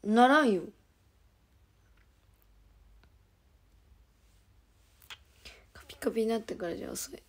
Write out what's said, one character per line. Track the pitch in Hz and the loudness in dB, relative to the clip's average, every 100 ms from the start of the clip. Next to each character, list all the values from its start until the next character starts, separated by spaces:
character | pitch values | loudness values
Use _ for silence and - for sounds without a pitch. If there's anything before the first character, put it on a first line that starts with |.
な | 208 220 247 | 2 6 6
ら | 294 | 6
ん | 277 | 4
よ。 | 185 214 - _ _ _ _ _ _ _ _ _ _ _ _ _ _ _ _ _ _ _ _ - - - _ _ _ _ _ _ _ _ - _ _ _ _ _ _ _ _ _ _ - - _ - - - - | 0 -4 -18 _ _ _ _ _ _ _ _ _ _ _ _ _ _ _ _ _ _ _ _ -20 -20 -20 _ _ _ _ _ _ _ _ -20 _ _ _ _ _ _ _ _ _ _ -20 -20 _ -20 -20 -20 -20
カ | - - | -20 -20
ピ | - | -6
カ | 247 | -4
ピ | 226 | -2
に | 220 | -2
な | 226 | -2
っ | |
て | 220 - | -6 -10
か | 175 | -8
ら | 180 | -8
じ | - | -10
ゃ | |
遅 | - - | -10 -12
い。 | - | -14